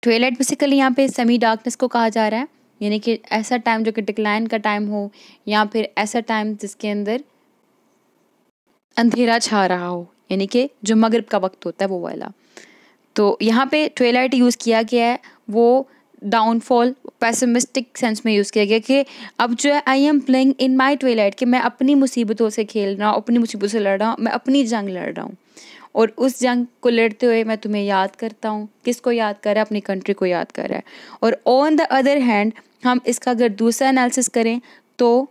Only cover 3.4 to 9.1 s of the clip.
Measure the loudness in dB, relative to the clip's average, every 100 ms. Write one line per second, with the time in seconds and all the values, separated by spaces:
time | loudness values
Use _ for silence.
3.4 | -2 -4 0 0 -2 -4 -6 -4 -2 -2
4.4 | -2 -4 -2 -4 -4 -6 -8 _ -20 _
5.4 | -2 0 0 -2 -4 -4 -4 -4 -2 -4
6.4 | -4 -8 -12 -10 -6 -4 -4 -6 -8 _
7.4 | _ _ _ _ _ _ _ _ _ _
8.4 | _ _ _ _ _ 0 2